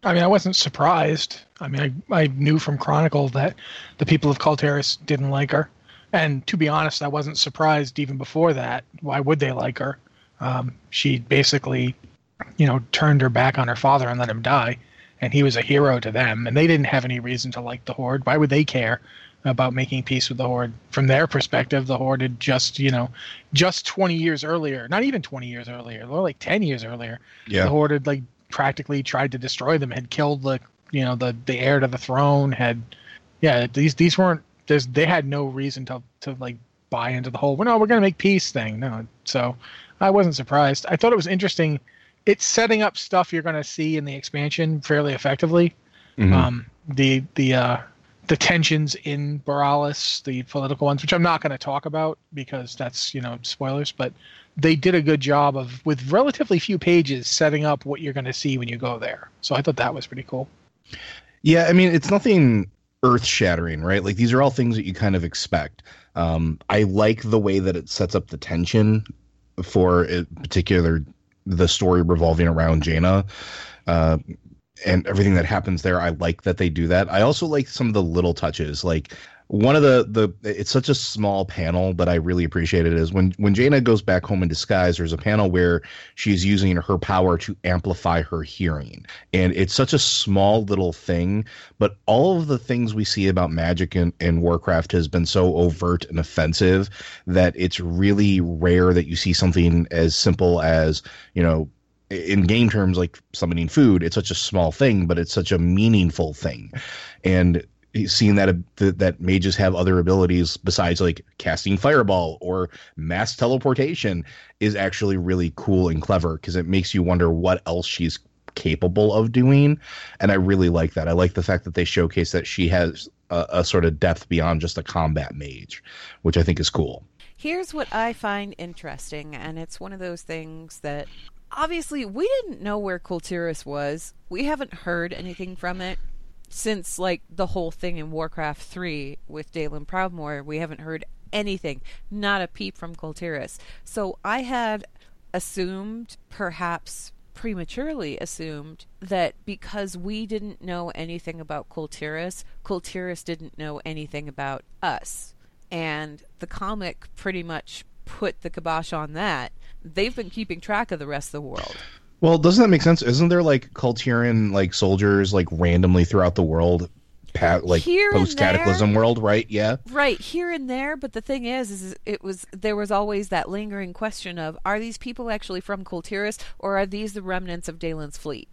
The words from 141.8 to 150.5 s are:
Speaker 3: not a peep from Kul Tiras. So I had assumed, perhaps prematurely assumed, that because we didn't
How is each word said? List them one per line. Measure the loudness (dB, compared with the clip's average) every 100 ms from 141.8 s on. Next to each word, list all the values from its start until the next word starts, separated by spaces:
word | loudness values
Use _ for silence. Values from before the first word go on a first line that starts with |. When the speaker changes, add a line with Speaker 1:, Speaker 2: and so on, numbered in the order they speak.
| -12 -14 -12
Speaker 3:
not | -8 -4 -4
a | -6
peep | -10 -12 -12
from | -16 -14
Kul | -14
Tiras. | -12 -10 -8 -10 -14 -20 -20
So | -12 -8 -8 -8
I | -6 -6
had | -4 -4 -4 -6 -10 -20 -20 -20 -10
assumed, | -10 -8 -8 -6 -6 -10 -12 -16 -20 _
perhaps | -8 -8 -6 -6 -6 -10 -18 -18 -20 -20
prematurely | -12 -8 -8 -10 -8 -8 -6 -8 -10
assumed, | -12 -12 -12 -12 -16 -20 -20 -20
that | -6 -2 -2 -4
because | -14 -14 -12 -10 -10 -8
we | -10 -8 -8
didn't | -8 -10